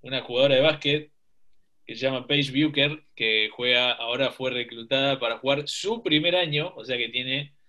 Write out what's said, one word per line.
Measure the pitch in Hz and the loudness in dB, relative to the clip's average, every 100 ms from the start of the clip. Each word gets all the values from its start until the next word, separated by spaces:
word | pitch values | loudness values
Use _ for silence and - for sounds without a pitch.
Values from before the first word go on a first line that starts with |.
una | 123 131 | 4 2
jugadora | 123 120 139 131 | 4 6 8 8
de | |
básquet | 151 147 143 143 - _ _ _ - - _ _ - | 6 4 0 0 -2 _ _ _ -20 -20 _ _ -16
que | 113 | -4
se | |
llama | 131 131 113 | -4 -4 -2
Paige | 147 135 | -2 0
Bucher, | 131 151 143 147 156 _ - | 0 0 0 -2 -4 _ -6
que | 110 110 107 | -2 0 -2
juega, | - 123 123 123 | -4 0 0 0
ahora | 120 117 123 131 | -4 -6 -4 -4
fue | - 131 | -4 -6
reclutada | 123 120 117 113 135 139 131 | -6 -10 -14 -4 -2 -2 -2
para | 117 113 | -4 -4
jugar | 131 139 143 | -2 -4 -4
su | - 190 233 | -8 -6 -6
primer | 185 151 170 180 | -2 0 0 -2
año, | 170 147 170 - | -2 -4 -6 -12
o | |
sea | 117 123 | -10 -8
que | 117 | -6
tiene | 123 127 135 147 _ | -8 -6 -8 -8 _